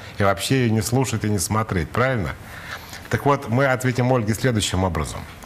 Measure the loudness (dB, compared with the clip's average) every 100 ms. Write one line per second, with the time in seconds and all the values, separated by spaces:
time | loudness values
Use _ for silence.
0 | -14 0 2 2 0 2 4 2 2 0
1 | 0 0 0 0 0 0 0 -2 -2 0
2 | 0 0 -2 -6 -12 -16 -12 -14 -14 -16
3 | -4 0 2 2 2 2 2 2 0 2
4 | 2 2 2 0 2 2 0 0 0 0
5 | -4 -6 -12 -16